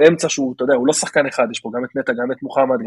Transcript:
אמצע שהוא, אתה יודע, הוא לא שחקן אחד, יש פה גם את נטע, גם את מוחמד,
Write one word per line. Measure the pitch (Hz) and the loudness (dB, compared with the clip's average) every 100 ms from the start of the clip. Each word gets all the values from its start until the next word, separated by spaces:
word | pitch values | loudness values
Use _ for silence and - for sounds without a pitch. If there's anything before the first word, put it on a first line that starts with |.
| 156 | 6
אמצע | 165 160 | 6 0
שהוא, | - 131 127 | -2 -4 -2
אתה | |
יודע, | 127 | 0
הוא | 131 131 | 2 2
לא | |
שחקן | 143 151 160 139 | 0 0 0 0
אחד, | - 117 | 0 -2
יש | 113 | -4
פה | 113 120 | -8 -8
גם | 127 | -6
את | 139 | -4
נטע, | 131 | -4
גם | 120 123 | -4 -4
את | 131 | -6
מוחמד, | 139 139 131 127 | -4 0 0 0